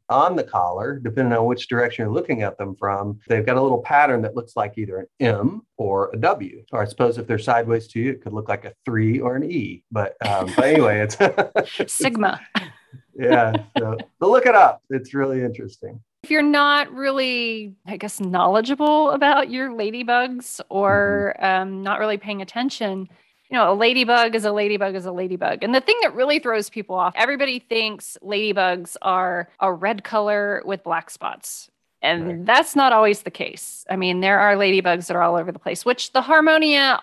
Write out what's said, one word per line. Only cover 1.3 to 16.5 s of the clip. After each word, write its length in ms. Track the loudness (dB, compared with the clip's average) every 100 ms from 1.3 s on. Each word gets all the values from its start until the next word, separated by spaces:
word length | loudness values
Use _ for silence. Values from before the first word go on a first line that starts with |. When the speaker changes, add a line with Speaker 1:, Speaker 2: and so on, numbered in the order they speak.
| 2
Speaker 1:
on 80 | 2
which 220 | 0 -2
direction 380 | 0 0 -2 -2
you're 80 |
looking 280 | -2 -2 -2
at 160 | -2 -6
them 160 | -10 -6
from, 420 | -4 -2 -4 -8 -2
they've 180 | 0 2
got 120 | 2
a 40 |
little 200 | 2 0
pattern 400 | 2 4 4 2
that 120 | -2
looks 220 | -6 -8 -6
like 220 | -6 -6
either 220 | -8 -8
an 80 | -12 -2
M 420 | 0 0 -2 -4 _ -8
or 340 | -4 -2 -2
a 40 | -2
W. 460 | -2 -2 -6 -16 -10
Or 100 | -6
I 40 | -6
suppose 320 | 0 0 0
if 100 | -4
they're 100 | -4
sideways 500 | 0 0 2 -2 -2
to 100 | -4
you, 120 | -4
it 100 | -4
could 100 | -8
look 160 | -10 -6
like 160 | -8
a 100 | -8 -12 -4
three 340 | 0 2 2
or 160 | -2 -2
an 80 |
E. 400 | -4 -4 -6 -10 _
But, 240 | -4 -4 -6 -4
um, 240 | -2 -2 0
but 80 | 4
anyway, 400 | 4 4 2 0
it's 120 | 2
<laughs> 760 | 2 2 -2 -2 -4 -6 -6
Speaker 2:
Sigma. 460 | -2 -2 0 -2 -4 -6 -8 -8 -20 _ -20 _ -2
Speaker 1:
Yeah, 340 | 2 4 4 0 -4 -4
so, 200 | -4 -6 -10 0
so 100 | 4
look 140 | 6 6
it 100 | 8
up. 260 | 8 4 -6
It's 240 | -6 -4
really 300 | -2 0 0
interesting. 580 | -2 -6 -14 -14 -16 -16 _ _
Speaker 2:
If 80 | -2
you're 100 | 0
not 520 | 2